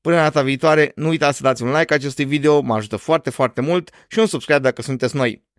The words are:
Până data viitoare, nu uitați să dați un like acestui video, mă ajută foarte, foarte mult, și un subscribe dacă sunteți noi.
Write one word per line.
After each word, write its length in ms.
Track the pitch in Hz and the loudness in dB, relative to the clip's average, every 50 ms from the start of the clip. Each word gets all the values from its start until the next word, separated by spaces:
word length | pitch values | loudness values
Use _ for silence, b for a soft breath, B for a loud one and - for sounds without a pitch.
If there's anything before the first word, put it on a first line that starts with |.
Până 160 | _ 156 170 | _ 2 2
data 260 | 170 156 151 147 151 | 2 2 2 2 2
viitoare, 500 | 135 131 139 131 - 156 156 151 151 143 - | 0 0 -2 0 2 2 4 4 2 2 0
nu 140 | - 151 156 | -4 -2 -2
uitați 280 | 165 156 151 143 139 | 0 2 0 0 0
să 60 | - | 0
dați 200 | 135 135 131 120 | 0 0 0 0
un 100 | 120 123 135 156 | -2 -2 0 0
like 160 | 165 - 151 | 0 0 0
acestui 300 | 147 131 143 131 - 143 | -2 -2 -4 -4 -4 -4
video, 360 | 135 143 151 139 151 147 147 | -2 -2 0 2 4 4 4
mă 140 | 135 123 113 | 2 0 -2
ajută 220 | 107 104 104 - | -2 -2 -6 -8
foarte, 340 | 101 - - 160 160 - 139 | -8 -2 0 0 0 0 -4
foarte 300 | 127 - 135 120 - - | -2 -2 -2 -2 -2 -4
mult, 300 | 127 147 175 180 165 - b b b b | -2 -2 -2 -2 -4 -6 b b b b
și 100 | - 220 | 0 0
un 80 | 226 | 0
subscribe 340 | 208 - 143 - - 151 143 | 0 0 -6 -2 0 0 2
dacă 220 | 131 131 123 - | 2 0 -2 -2
sunteți 340 | 117 - 135 123 - 123 - | -6 -6 -4 -2 -2 -4 -2
noi. 280 | 139 131 120 104 - _ _ _ | -2 -2 -2 -4 -8 _ _ _